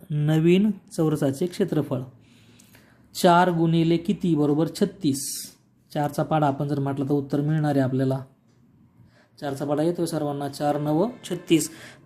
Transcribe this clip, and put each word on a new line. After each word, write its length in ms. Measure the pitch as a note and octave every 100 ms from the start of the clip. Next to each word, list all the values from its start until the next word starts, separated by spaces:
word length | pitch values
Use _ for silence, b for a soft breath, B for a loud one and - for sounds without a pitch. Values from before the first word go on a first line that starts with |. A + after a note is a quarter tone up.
| -
नवीन 600 | D3+ D3 D#3+ E3 F3+ G#3+ G3 - -
चौरसाचे 480 | D#3+ D3 C#3+ C3+ F3+
क्षेत्रफळ, 540 | - F#3 D#3 C3 B2+ C3 - b b b b b b b b b -
चार 300 | F#3 E3+ F3+
गुणिले 460 | E3+ E3 E3 D#3+ E3+
किती 380 | E3 G3+ F#3 D3+
बरोबर 320 | D3 D3 E3
छत्तीस. 840 | - G3 - D3+ C3+ - - - - _ _ _
चारचा 300 | D#3 D3 C#3+
पाढा 240 | D3+ D#3 D3
आपण 200 | C3+ C#3+
जर 120 | C#3+
म्हटलं 260 | C#3 C#3 C3+
तर 80 |
उत्तर 280 | C#3+ C#3 D3
मिळणार 300 | C#3+ D#3 D3+
आहे 80 | C#3
आपल्याला. 400 | C3 C3 C3 C3 C3 _ _ _ _ _ _ _ b b b -
चारचा 240 | C#3+ C3 C#3+
पाढा 180 | D3
येतोय 220 | D#3+ F3 E3
सर्वांना, 440 | D#3 D3 C#3+ C#3+
चार 300 | C#3 D3 D3
नव 280 | D3 D3+ G#3+ - -
छत्तीस, 400 | F3 - D#3+ D3+ B B B